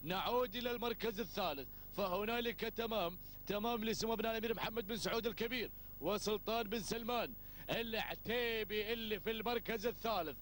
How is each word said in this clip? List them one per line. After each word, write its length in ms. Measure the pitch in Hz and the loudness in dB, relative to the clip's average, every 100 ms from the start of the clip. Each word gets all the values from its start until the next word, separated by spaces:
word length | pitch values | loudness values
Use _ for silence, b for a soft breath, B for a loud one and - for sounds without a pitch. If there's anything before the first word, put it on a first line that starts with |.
نعود 520 | 143 185 160 247 247 220 | -2 0 2 2 2 0
إلى 160 | 240 | 0
المركز 480 | 240 233 233 220 202 | 0 0 2 0 0
الثالث 480 | 202 - 185 143 131 B B - | -2 0 0 0 -6 B B 0
فهنالك 640 | 196 180 214 233 240 220 | 2 2 2 2 2 0
تمام، 580 | 226 - 226 220 170 180 B B - | -2 0 0 2 2 0 B B -2
تمام 360 | 202 226 240 | 0 2 2
لاسم 280 | 220 415 226 | 2 2 2
ابن 140 | 226 226 | 2 2
الأمير 300 | 226 226 233 | 2 0 0
محمد 320 | - 220 - | 0 -2 -2
بن 100 | 226 | -2
سعود 300 | 190 226 226 | 2 2 0
الكبير 440 | - 233 247 202 - B B | -2 -2 0 -2 -6 B B
وسلطان 600 | 156 202 - 214 - 226 | 0 2 2 0 2 0
بن 160 | 220 226 | 2 0
سلمان 540 | 185 226 226 240 175 - B B B | 0 -2 0 0 0 -4 B B B
العتيبي 1200 | 185 233 220 139 165 - 240 240 226 214 208 208 | 0 0 -2 -2 -4 0 2 2 0 0 0 0
اللي 260 | 233 220 208 | -2 0 0
في 120 | 214 | 0
المركز 540 | 220 214 233 - 220 220 | 0 0 0 0 0 0
الثالث. 520 | - 233 208 156 131 | 0 2 2 0 -4